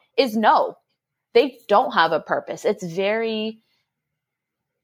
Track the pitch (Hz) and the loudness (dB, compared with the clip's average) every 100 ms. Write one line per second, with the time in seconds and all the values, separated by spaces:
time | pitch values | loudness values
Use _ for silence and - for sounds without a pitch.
0 | _ - 269 214 208 247 - - _ _ | _ -2 0 2 4 4 2 -6 _ _
1 | _ _ _ 233 277 - - 202 247 214 | _ _ _ 0 0 -2 0 0 2 0
2 | 165 156 - 147 - 160 160 208 180 170 | 0 0 -4 -6 -6 -6 -4 -4 -6 -4
3 | 196 220 226 220 220 220 _ _ _ _ | -4 -2 -4 -6 -8 -10 _ _ _ _
4 | _ _ _ _ _ _ _ _ | _ _ _ _ _ _ _ _